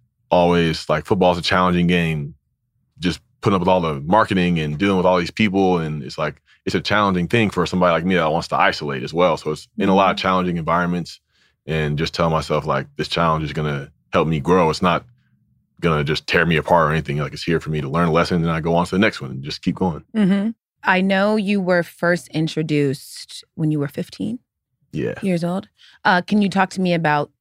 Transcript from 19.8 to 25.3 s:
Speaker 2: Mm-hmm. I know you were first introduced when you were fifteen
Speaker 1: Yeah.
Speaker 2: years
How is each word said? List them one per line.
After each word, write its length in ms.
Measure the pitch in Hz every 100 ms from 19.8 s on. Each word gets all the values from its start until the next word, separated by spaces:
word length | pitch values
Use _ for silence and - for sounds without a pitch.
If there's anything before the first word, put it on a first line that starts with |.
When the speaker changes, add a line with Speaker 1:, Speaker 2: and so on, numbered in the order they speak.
| 180 151 -
Speaker 2:
Mm-hmm. 360 | 220 190 196 214 - _ _
I 180 | - 185
know 360 | 190 190 208 220
you 240 | 196 202
were 200 | 180 175
first 460 | 165 - 175 175 -
introduced 1160 | 160 156 - 156 147 143 139 - - - - -
when 160 | - 156
you 80 | 151
were 100 | 143
fifteen 500 | - 180 - 202 240 _ _ _ _ _
Speaker 1:
Yeah. 220 | 73 57 -
Speaker 2:
years 220 | 196